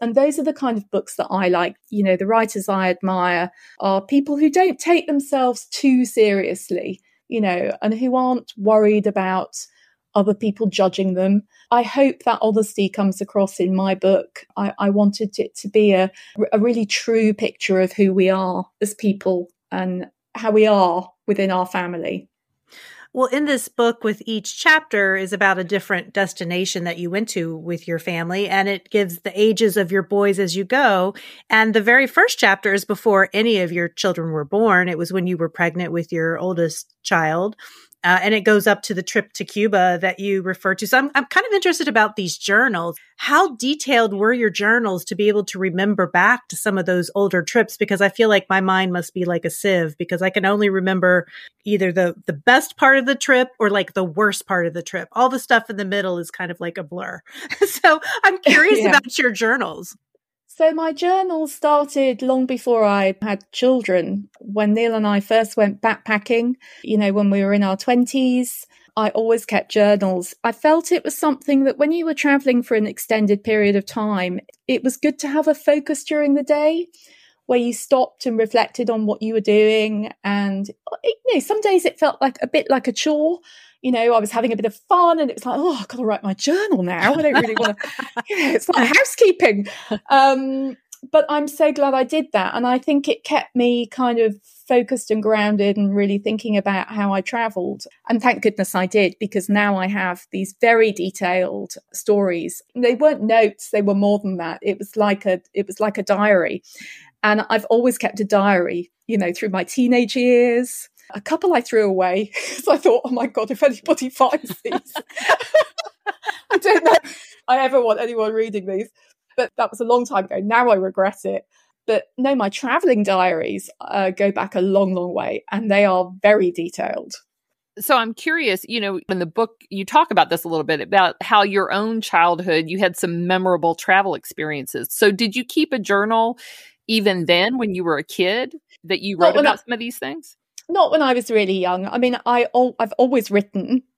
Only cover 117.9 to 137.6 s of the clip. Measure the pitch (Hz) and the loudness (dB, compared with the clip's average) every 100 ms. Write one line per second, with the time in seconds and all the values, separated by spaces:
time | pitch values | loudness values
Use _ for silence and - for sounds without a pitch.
117.9 | 214 233 233 214 220 226 208 185 190 233 | 2 -2 -2 -2 0 -2 -4 -6 -6 -6
118.9 | _ _ _ _ - 240 - 220 214 233 | _ _ _ _ -4 -4 -2 -4 -2 0
119.9 | 247 247 277 190 - 202 233 247 202 190 | 0 0 -4 -4 -4 0 2 4 2 0
120.9 | 190 190 202 190 196 - _ _ _ - | 0 -2 -2 -6 -8 -10 _ _ _ -2
121.9 | 220 - - 262 277 202 - 254 277 359 | -2 -2 -4 -2 0 -2 -4 0 2 4
122.9 | 233 202 190 180 165 - 101 - - - | 2 2 2 2 0 -4 -8 -10 -16 -8
123.9 | 202 190 185 202 196 196 202 185 196 190 | -2 -2 0 0 0 -4 -2 2 2 2
124.9 | 185 180 170 - 104 - 202 220 202 202 | -2 -4 -6 -6 -6 -6 -6 0 4 4
125.9 | 185 180 185 202 214 185 175 170 - - | 2 -2 0 4 4 2 -2 -6 -6 -8
126.9 | - - - _ _ _ _ _ - 208 | -8 -12 -16 _ _ _ _ _ -8 0
127.9 | 269 226 220 - 330 269 190 - 233 202 | 0 0 -6 -4 -2 0 -2 -4 -6 -4
128.9 | 190 - 190 170 190 226 _ - 196 196 | -6 -6 -4 -4 -2 -4 _ -14 -10 0
129.9 | 302 330 185 151 170 170 165 151 156 135 | 2 4 2 2 0 -4 -4 -2 -4 0
130.9 | 196 180 - - 214 202 196 185 196 220 | 4 4 2 -6 -2 0 0 -2 -2 -4
131.9 | 226 214 170 170 170 180 165 160 185 185 | -4 -2 2 2 2 0 -2 -2 0 -2
132.9 | 175 180 170 175 185 185 175 165 165 - | 0 -4 -2 -2 0 0 0 0 -2 2
133.9 | 190 196 151 - - 156 147 131 - 117 | 2 2 -4 -10 -10 -8 -8 -8 -10 -8
134.9 | - 208 196 233 247 247 - 311 262 196 | 2 2 2 -2 -4 -6 -2 -2 -2 -2
135.9 | 202 214 226 226 247 - - - _ - | 0 2 0 0 -4 -12 -20 -20 _ -4
136.9 | 220 202 185 165 175 202 254 | 0 0 0 2 2 2 0